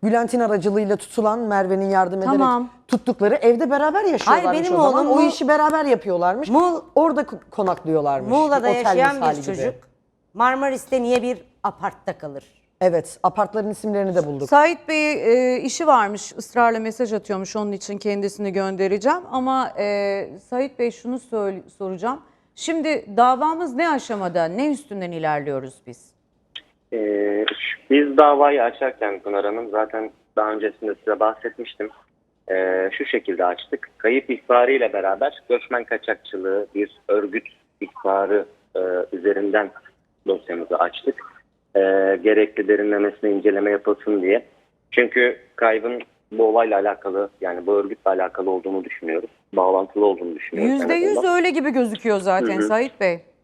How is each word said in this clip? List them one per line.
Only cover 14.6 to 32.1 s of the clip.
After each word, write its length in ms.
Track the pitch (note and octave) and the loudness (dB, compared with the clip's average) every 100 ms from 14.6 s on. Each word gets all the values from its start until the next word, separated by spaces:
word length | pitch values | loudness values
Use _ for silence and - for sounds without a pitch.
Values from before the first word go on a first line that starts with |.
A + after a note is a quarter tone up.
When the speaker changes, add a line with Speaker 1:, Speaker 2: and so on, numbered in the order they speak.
| D#4 E4+ - | 4 2 -4
Speaker 2:
Bey, 240 | D#4 D4+ C#4+ C#3 A#3+ B3+ B3+ | -2 0 0 2 4 4 0
e, 40 | |
işi 260 | - - D#4+ | -4 -4 4
varmış, 480 | C4 G#3 G#3 - - | 4 4 -4 -10 -14
ısrarla 420 | A3 A#3+ A#3 A3+ | -8 2 2 2
mesaj 320 | A3 A3 A#3+ | -4 -4 -4
atıyormuş, 440 | G#3+ - G3 F#3+ G#3+ | -4 -4 -6 -6 -6
onun 160 | G#3 | -6
için 260 | G3+ - G3+ | -6 -8 -8
kendisini 540 | G#3+ G3+ G3+ G3+ G3+ | -4 -4 -4 -4 -4
göndereceğim. 680 | F#3 F#3+ F#3+ F#3+ G3+ G#3+ E4+ F4 | -2 -4 -2 -2 0 0 0 -2
Ama, 400 | C4 B3+ C4 B3+ - | -4 -2 -2 -2 -4
e, 500 | G#3 G3+ G3+ G3 F3+ D#3 - | -4 -2 -2 -4 -6 -14 -10
Sait 280 | B3 C4+ C4+ | -4 -4 -2
Bey 120 | A#3+ | -4
şunu 280 | - B3 B3+ | -4 -10 -10
söyle-, 440 | - A3+ G3+ F#3+ - _ | -8 -4 -4 -6 -12 _
soracağım. 420 | F#3+ F#3 G#3+ C4+ _ _ _ | -10 -6 -6 -6 _ _ _
Şimdi 500 | - - E4 D#4 D4 - G3+ | -14 -6 -2 -2 -2 -4 2
davamız 580 | B3 B3+ D4+ D#4+ F4 | 4 4 0 -2 -6
ne 140 | B3 E4+ | -2 0
aşamada, 540 | C#4+ - G#3+ F#3 F3 | 0 -4 -6 -2 -2
ne 260 | E3 F3+ D4 | -2 -2 -2
üstünden 400 | C#4 - G3+ F3+ | -2 -6 -10 -8
ilerliyoruz 640 | E3+ D#3 D3+ D3 C3+ C3 - - | -4 -2 -2 -4 -6 -8 -16 -20
biz? 240 | A#2+ _ _ _ _ _ - _ _ _ | -20 _ _ _ _ _ -20 _ _ _
Speaker 4:
Ee, 520 | A#2 G#2+ G#2 G#2 G2+ G#2+ G#2 - - _ | -4 -2 0 0 0 -2 -4 -8 -10 _
biz 260 | C#3 D3 C#3 | 2 4 6
davayı 460 | D3 C#3+ D3 C#3+ | 6 8 4 4
açarken 580 | A#2+ A#2+ C3+ B2+ G#2+ G2 | 0 0 -6 -4 -6 -6
Pınar 240 | G2+ G2+ | -4 -2
Hanım, 260 | G2+ A2 A#2 | -2 -4 -4
zaten 400 | G#2 G#2+ A2+ A2 _ _ - | -2 -2 -4 -8 _ _ -2
daha 140 | G#2+ | -2
öncesinde 440 | G#2+ G#2+ - A2 | -2 -4 -6 -8
size 260 | G2+ - G2+ | -6 -4 0
bahsetmiştim. 680 | G#2+ A2 A#2+ - A#2+ - G#2+ - _ | 0 0 -10 -10 -16 -10 -12 -12 _